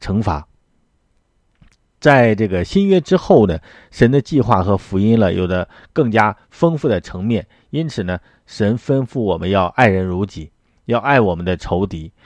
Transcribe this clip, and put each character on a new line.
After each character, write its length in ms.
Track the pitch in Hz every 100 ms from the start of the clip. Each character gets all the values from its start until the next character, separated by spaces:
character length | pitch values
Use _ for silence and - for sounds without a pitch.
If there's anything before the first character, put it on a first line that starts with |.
惩 220 | - 98
罚。 240 | 104 76 - _ _ _ _ _ _ _ _ _ _ _ _ _ _ _
在 320 | 151 139 117 104
这 100 | 107
个 180 | 92
新 220 | 87 196 196
约 140 | 185
之 160 | - 185
后 280 | - 156
呢， 140 | 101 80 - - _
神 180 | - 120
的 120 | 139
计 200 | - 151
划 220 | - 101
和 140 | 92 98
福 240 | - 95
音 180 | 107 113
了， 140 | 95
有 140 | 92 90
着 200 | 90 87 - _
更 160 | - 127
加 280 | 110 107 107 _
丰 300 | - 170 156
富 100 | 151
的 120 | 92
层 240 | - 92
面。 200 | 104 110 - _ _
因 180 | 143 160
此 160 | -
呢， 140 | 92 90 - _ _
神 320 | - 104 117
吩 260 | - 135
咐 160 | 127 135
我 160 | 104 85
们 140 | 90
要 160 | 98 87
爱 220 | - 120
人 180 | 95 92
如 180 | 90
己， 240 | 101 87 78 _ _ _
要 160 | - 117
爱 200 | 135 139
我 140 | 104
们 100 | 85
的 120 | 87 90
仇 280 | - 90
敌。 280 | 98 80 80 -